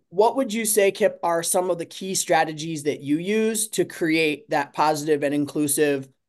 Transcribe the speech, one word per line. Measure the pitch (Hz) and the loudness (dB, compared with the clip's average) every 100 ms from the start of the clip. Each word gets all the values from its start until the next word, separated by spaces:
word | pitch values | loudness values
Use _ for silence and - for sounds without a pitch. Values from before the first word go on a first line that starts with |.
| _ | _
what | 170 220 233 | 4 4 4
would | 254 | -2
you | 214 | -2
say, | 214 214 196 | 0 4 4
Kip, | 190 190 185 | 4 0 0
are | 170 170 | -2 0
some | 165 190 185 | 0 0 0
of | 170 | -2
the | 160 | -6
key | - 190 | -10 -6
strategies | 185 - 165 160 156 165 156 | -4 2 2 2 -2 -8 -6
that | 143 123 | -4 -4
you | 139 151 | -2 -2
use | 175 220 220 220 - | 0 0 2 0 -4
to | - | -2
create | 165 - 165 160 160 143 - | -4 -2 0 2 2 -2 -4
that | 156 135 | -4 -2
positive | - 151 151 151 147 | 0 2 2 0 0
and | 143 | 0
inclusive | 147 143 156 147 151 147 139 135 _ | 0 -2 -2 0 2 2 0 -4 _